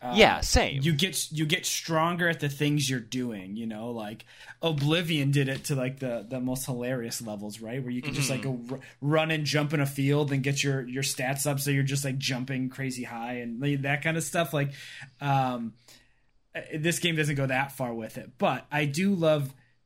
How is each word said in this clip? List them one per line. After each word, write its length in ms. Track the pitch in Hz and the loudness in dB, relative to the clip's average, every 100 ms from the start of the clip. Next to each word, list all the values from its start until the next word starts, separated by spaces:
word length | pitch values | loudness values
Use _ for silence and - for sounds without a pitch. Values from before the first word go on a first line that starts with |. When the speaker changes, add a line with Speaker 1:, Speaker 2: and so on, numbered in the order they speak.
Speaker 1:
uh, 140 | 123 185 | 0 6
Speaker 2:
Yeah, 240 | 175 85 | 6 6
same. 400 | - - 147 135 | 4 4 4 2
Speaker 1:
you 120 | 143 | 0
get, 380 | 147 185 151 - | 2 0 -2 -4
you 140 | 151 156 | -2 0
get 200 | 175 - | 0 -2
stronger 640 | - - 160 165 175 175 | -4 0 2 2 2 0
at 120 | 160 | 0
the 100 | 143 | -2
things 400 | 139 147 147 131 | 0 2 2 2
you're 100 | 131 | 0
doing, 560 | 110 127 123 104 92 107 | -2 -4 -4 -4 -8 -6
you 120 | 113 | -6
know? 240 | 107 117 | -6 -6
Like, 340 | 117 104 110 - - - - | -6 -8 -10 -16 -20 -20 -4
Oblivion 680 | 165 156 143 160 165 156 139 | 0 2 4 4 2 2 4
did 160 | 143 135 | 4 2
it 180 | 117 - | 0 -2
to, 100 | 139 | -2
like, 240 | 127 131 | -2 -4
the, 260 | 131 117 104 | -4 -4 -6
the 140 | 131 | -4
most 240 | 127 127 - | -2 -2 -4
hilarious 560 | 123 123 131 117 - | -4 -2 -2 -4 -6
levels, 400 | 117 104 104 104 | -6 -8 -8 -10
right? 200 | 110 131 | -8 -6
Where 100 | 123 | -4
you 100 | 123 | -4
can 140 | 147 147 | -2 -2
just, 160 | 135 | 0
like, 100 | 127 | -2
Speaker 2:
Mm-hmm. 260 | 135 123 120 | -2 -4 -6
Speaker 1:
go 80 | 131 | -10
r-, 60 | - - | -10 -6
run 320 | 143 156 160 | 2 2 4
and 140 | 156 143 | 2 2
jump 280 | 151 147 | 2 2
in 60 | 151 | 2
a 60 | 139 | 0
field 460 | - 139 147 143 | 2 4 4 4
and 120 | 135 | 2
get 200 | 135 139 | 2 2
your, 180 | 143 135 | 2 0
your 220 | 123 127 | -2 -2
stats 420 | 135 - 131 139 147 | -2 -2 -2 0 0
up 140 | 143 | 0
so 100 | 139 | 2
you're 140 | 139 | 2
just, 200 | 135 139 | 2 0
like, 140 | 139 131 | 0 -2
jumping 520 | 135 127 131 131 131 | -2 -2 -2 -2 -4
crazy 340 | 131 135 127 | -4 -6 -6
high 320 | 117 117 117 123 | -8 -8 -6 -6
and, 260 | 120 117 | -6 -2
like, 220 | 139 143 | 0 0
that 180 | 139 143 | 0 0
kind 160 | 160 160 | 0 -2
of 60 | |
stuff. 280 | - 180 165 | 0 0 0
Like, 200 | 151 143 139 - - - - | 0 0 -4 -14 -16 -18 -4
um, 540 | 143 135 131 123 113 - - - _ _ _ _ _ 165 | 2 2 2 0 -6 -10 -18 -20 _ _ _ _ _ -12
uh, 60 | - 156 | -8 -2
this 240 | 160 165 | 0 2
game 160 | 180 160 | 2 2
doesn't 200 | 151 143 | 2 2
go 100 | 135 | 2
that 260 | 127 139 | 2 0
far 220 | - 123 | -2 -4
with 240 | 117 110 - | -4 -8 -10
it, 140 | - - | -14 0
but 260 | 190 127 - | 0 0 -2
I 140 | 147 147 | -2 0
do 280 | 143 196 | 2 2
love, 400 | 190 160 151 135 - _ _ | 4 4 4 2 -6 _ _